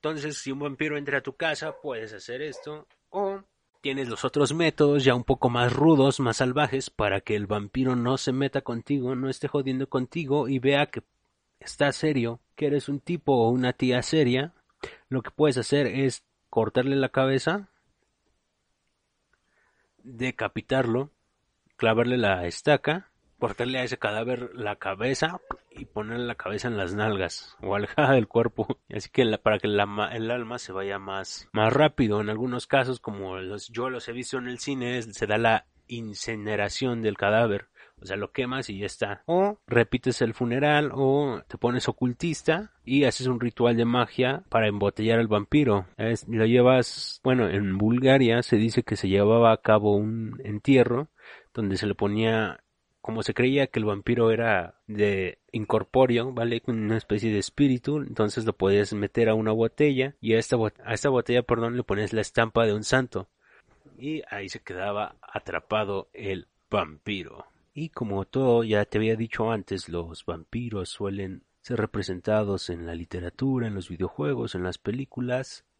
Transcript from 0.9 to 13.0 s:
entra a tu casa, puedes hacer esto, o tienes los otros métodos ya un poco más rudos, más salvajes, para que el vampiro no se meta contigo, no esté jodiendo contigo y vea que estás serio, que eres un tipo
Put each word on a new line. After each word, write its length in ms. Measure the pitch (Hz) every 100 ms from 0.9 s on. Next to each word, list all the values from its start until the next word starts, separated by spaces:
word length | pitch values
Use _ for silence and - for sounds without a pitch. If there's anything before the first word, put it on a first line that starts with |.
| 147
entra 220 | 143 135
a 20 |
tu 140 | 135 -
casa, 400 | 165 147 160 -
puedes 320 | 147 117 110
hacer 300 | 107 - 127
esto, 460 | 151 - 151 151 143 _ _
o 320 | 190 196 196 196 _ _ _
tienes 280 | 139 135 123
los 160 | 110 131
otros 260 | 147 135
métodos 520 | 156 160 - 147 143
ya 100 | 131
un 100 | 123
poco 240 | 120 135 127
más 200 | 120 123
rudos, 480 | 117 160 151 135 135
más 180 | 127 110
salvajes, 520 | 127 131 147 135 -
para 320 | - 104 98
que 140 | - 104
el 100 | 98
vampiro 500 | 104 101 127 127 123
no 220 | 120 131
se 140 | -
meta 300 | 131 139 139
contigo, 520 | - 117 - 143 123
no 160 | 127 131
esté 180 | - 147
jodiendo 400 | 147 135 131 135
contigo 600 | 131 127 175 143 143 127
y 100 | 135
vea 300 | 131 139 147
que 160 | - _ _ _ _ _ _
estás 380 | - - 143 -
serio, 420 | 156 139 117 117 _ -
que 100 | 147
eres 240 | 143 -
un 100 |
tipo 340 | 143